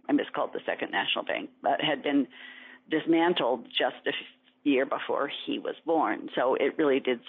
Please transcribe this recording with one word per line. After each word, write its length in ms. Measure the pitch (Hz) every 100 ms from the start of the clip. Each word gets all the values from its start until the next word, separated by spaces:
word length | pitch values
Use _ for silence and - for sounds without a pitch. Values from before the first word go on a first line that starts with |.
| -
I 40 |
mean, 80 | 139
it's 100 | -
called 220 | 143 -
the 60 | -
Second 280 | - - -
National 320 | 196 - -
Bank, 260 | - - - _
but 180 | - -
had 200 | 151 135
been 260 | 147 143 123 - - - - - -
dismantled 800 | 156 165 165 170 170 120 123 -
just 300 | - 127 - 135
a 40 |
f-, 40 | - - _ _ _
year 240 | 147 131 135
before 440 | - - 113 143 - -
he 120 | 113
was 160 | - -
born. 460 | 151 160 110 - -
So 200 | 160 127
it 240 | - 139 -
really 220 | 147 131
did 200 | 127 120